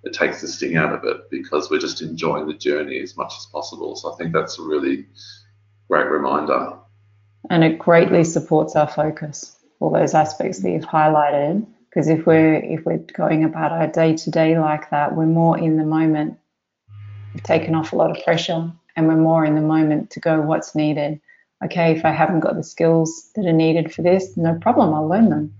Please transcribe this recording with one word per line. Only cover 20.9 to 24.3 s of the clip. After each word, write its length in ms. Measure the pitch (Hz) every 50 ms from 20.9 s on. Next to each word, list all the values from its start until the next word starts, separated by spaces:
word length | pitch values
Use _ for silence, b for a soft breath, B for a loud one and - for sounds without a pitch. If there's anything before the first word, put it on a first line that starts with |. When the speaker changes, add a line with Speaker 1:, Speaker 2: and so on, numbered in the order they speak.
| 151 151 147 143 156 151 b b b b b b b _ -
Speaker 2:
Okay, 280 | 160 - 180 170 165 160
if 100 | 160 -
I 60 | 160
haven't 300 | 151 - 160 - 190 160
got 140 | - - -
the 80 | 160 160
skills 680 | - - - 165 165 165 165 160 160 165 - - _ _
that 100 | 220 196
are 80 | 175 160
needed 380 | 160 160 160 160 170 156 160 -
for 80 | - 165
this, 320 | 175 185 190 185 190